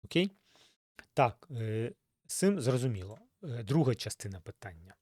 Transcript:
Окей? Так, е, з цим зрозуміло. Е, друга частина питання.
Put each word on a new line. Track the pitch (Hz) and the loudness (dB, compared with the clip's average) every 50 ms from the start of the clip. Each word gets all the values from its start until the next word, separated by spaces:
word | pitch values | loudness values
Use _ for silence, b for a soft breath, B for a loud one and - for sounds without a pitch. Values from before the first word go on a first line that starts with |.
| - | -14
Окей? | - - 165 185 202 - b b b b b b b b b _ _ _ - - _ _ | 0 2 2 2 2 -2 b b b b b b b b b _ _ _ -20 -20 _ _
Так, | - 135 120 - _ - _ | 4 4 4 2 _ -14 _
е, | 139 117 110 107 110 110 113 120 - _ _ _ _ _ _ | -6 -6 -4 -2 -2 -2 -4 -4 -6 _ _ _ _ _ _
з | - - | -10 -4
цим | - 185 196 202 185 | 2 2 2 2 2
зрозуміло. | 117 127 127 123 123 131 113 95 90 98 110 - - _ _ _ | 2 2 2 2 0 0 -2 -4 -8 -12 -14 -18 -20 _ _ _
Е, | - 156 120 120 | -10 -8 -8 -8
друга | 113 98 135 165 147 127 117 | -2 2 4 4 4 4 2
частина | - - 110 - _ - 101 98 90 | 0 -4 -8 -8 _ -8 -8 -8 -8
питання. | - - - _ - 98 82 80 82 92 - _ | -12 -14 -16 _ -14 -14 -14 -16 -20 -20 -20 _